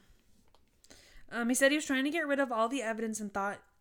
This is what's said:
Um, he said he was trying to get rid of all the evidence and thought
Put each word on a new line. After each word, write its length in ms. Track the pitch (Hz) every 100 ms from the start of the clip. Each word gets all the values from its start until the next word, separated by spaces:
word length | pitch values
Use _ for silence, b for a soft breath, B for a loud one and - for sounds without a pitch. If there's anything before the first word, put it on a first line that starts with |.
| - - _ _ _ _ _ _ - B B B -
Um, 180 | 226 233
he 60 |
said 160 | 254 269
he 40 | 294
was 100 | 302
trying 180 | 262
to 60 | 277
get 160 | 330 294
rid 120 | 277
of 140 | 269
all 160 | 226 233
the 140 | 269
evidence 360 | 220 220 226 214
and 120 | 208
thought 280 | 202 196 196 - _